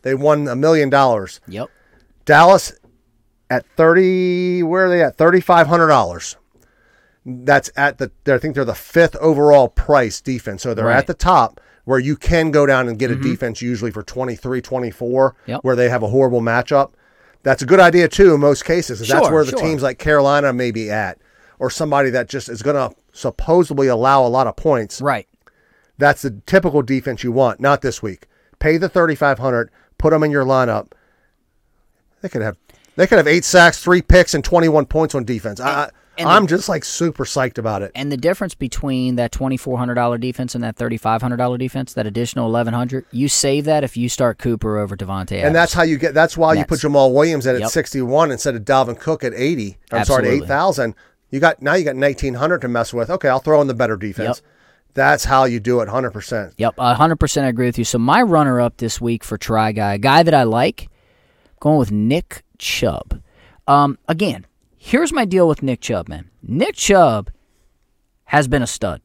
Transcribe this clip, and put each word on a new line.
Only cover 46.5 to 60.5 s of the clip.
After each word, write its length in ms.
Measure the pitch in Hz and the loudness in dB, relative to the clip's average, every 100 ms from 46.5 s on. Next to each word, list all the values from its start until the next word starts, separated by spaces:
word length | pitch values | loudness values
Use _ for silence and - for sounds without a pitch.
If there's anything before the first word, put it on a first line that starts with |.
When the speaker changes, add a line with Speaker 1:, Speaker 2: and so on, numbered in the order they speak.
Speaker 1:
you 60 | 160 | 2
Speaker 2:
Nets. 80 | - | 0
Speaker 1:
put 120 | 156 | -2
Jamal 320 | 151 143 135 | 2 4 4
Williams 340 | 131 160 151 127 | 4 2 0 -2
in 80 | 127 | -2
at 40 | |
Speaker 2:
Yep. 80 | 110 | -2
Speaker 1:
sixty-one 600 | 165 - 139 120 139 160 | -2 -4 -6 -2 0 0
instead 240 | 120 147 | -2 -6
of 80 | 117 | -6
Dalvin 360 | 101 135 123 113 | 0 2 2 -4
Cook 240 | - 156 | -6 -4
at 100 | 127 | -6
eighty. 420 | 113 135 160 104 95 _ | -4 -4 -2 -6 -12 _
I'm 120 | 117 104 | -4 0
sorry, 140 | 131 | 0
Speaker 2:
Absolutely. 200 | 123 139 | 2 -2
Speaker 1:
eight 40 | 85 | -2
thousand. 460 | 139 190 143 117 - _ _ _ | 0 0 0 -4 -6 _ _ _
You 100 | 135 | 0
got, 200 | 165 - | 0 0
now 120 | 135 | -2
you 100 | 180 | -2
got 120 | 147 131 | -2 -2
nineteen 380 | 143 135 139 | -2 -2 -6
hundred 280 | 120 151 175 | -4 -2 -2
to 60 | 127 | -2
mess 240 | 120 110 | -4 -4
with. 140 | 120 113 | -4 -4
Okay, 180 | 190 143 | -2 -2
I'll 100 | 131 | -2
throw 220 | 156 151 | 2 2
in 60 | 143 | 2
the 80 | |
better 220 | 123 117 107 | -2 -2 -2
defense. 400 | 104 98 110 123 | -8 -6 -6 -6
Speaker 2:
Yep. 40 | _ _ _ _ _ | _ _ _ _ _
Speaker 1:
That's 320 | - 139 147 | 0 2 2
how 200 | - 135 | 2 2
you 160 | 131 117 | 2 0
do 200 | 107 123 | -2 -2
it, 80 | 101 | -2
hundred 220 | 120 127 | -4 -6
percent. 420 | 104 - 113 95 - | -10 -8 -8 -8 -4
Speaker 2:
Yep, 160 | 117 - | -4 -2
a 180 | 123 117 | -2 2
hundred 200 | 160 160 | 2 2
percent 260 | 147 143 135 | -2 0 -2
agree 200 | 117 123 | 0 -2
with 120 | 120 | -2
you. 60 | |
So 120 | 113 120 | -4 -2
my 240 | 120 185 | 2 2
runner-up 580 | 240 160 143 123 120 - | 4 2 2 0 -2 -2
this 220 | 113 - | -8 -6
week 220 | 120 117 | -6 -6
for 160 | - 107 | -8 -10
try 320 | - 110 110 | -4 -2 -2
guy, 220 | 107 101 | -2 -4
a 40 | 101 | -2
guy 260 | 127 151 | 2 4
that 100 | 165 | 4
I 80 | 151 | 4
like, 460 | 117 | 2